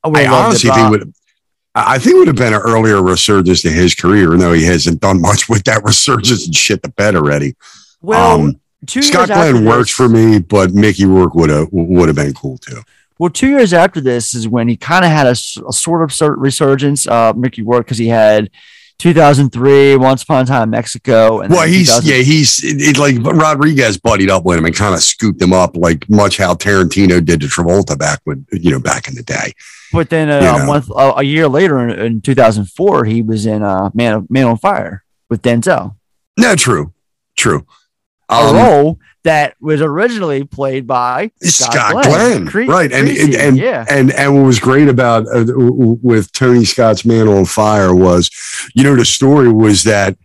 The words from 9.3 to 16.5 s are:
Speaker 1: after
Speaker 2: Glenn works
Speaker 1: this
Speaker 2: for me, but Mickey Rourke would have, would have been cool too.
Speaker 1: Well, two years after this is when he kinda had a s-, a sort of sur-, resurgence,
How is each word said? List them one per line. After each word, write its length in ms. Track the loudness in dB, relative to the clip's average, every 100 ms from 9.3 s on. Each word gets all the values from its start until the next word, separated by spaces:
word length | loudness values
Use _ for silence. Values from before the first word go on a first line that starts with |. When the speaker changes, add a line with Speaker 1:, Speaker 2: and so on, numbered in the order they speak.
| 0
Speaker 1:
after 140 | 2
Speaker 2:
Glenn 120 | 2 2
works 240 | 2 0
Speaker 1:
this 60 | 0
Speaker 2:
for 120 | 2
me, 300 | 4 4 2
but 320 | 2 0 2
Mickey 320 | 2 0 2
Rourke 300 | 2 4 2
would 160 | 2 0
have, 180 | 0 -2
would 380 | -4 0 2 2
have 80 | 0
been 180 | -4
cool 220 | -6 -12 -14
too. 220 | -18 -20 -20 _ _ _
Speaker 1:
Well, 120 | -6
two 180 | -2 0
years 240 | 2 2
after 260 | 2 2 0
this 340 | -2 -2 -4
is 140 | -8 -4
when 200 | -2 -2
he 80 | -4
kinda 320 | -2 0 2
had 180 | 2 2
a 40 |
s-, 280 | 0 -6 -16 -10
a 40 |
sort 300 | -8 -4 -2
of 100 | -2
sur-, 220 | -2 -2
resurgence, 720 | -2 -4